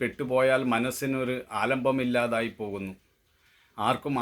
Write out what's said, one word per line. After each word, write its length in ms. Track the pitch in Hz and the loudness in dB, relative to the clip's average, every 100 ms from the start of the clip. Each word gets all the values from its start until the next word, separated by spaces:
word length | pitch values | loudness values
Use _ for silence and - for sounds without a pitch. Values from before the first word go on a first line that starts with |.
പെട്ടുപോയാൽ 600 | 120 - 131 127 131 131 127 | -4 -4 -2 2 4 4 2
മനസ്സിനൊരു 600 | 117 127 123 135 131 127 127 - 107 | 2 0 -2 -2 -2 -2 -4 -4 -2
ആലംബമില്ലാതായി 880 | 113 131 135 131 123 123 120 113 117 110 | 0 2 2 0 2 0 2 0 -2 -4
പോകുന്നു. 340 | 104 98 98 95 _ _ _ _ _ _ _ - | -8 -6 -8 -12 _ _ _ _ _ _ _ -4
ആർക്കും 380 | 107 135 147 131 | 0 0 0 0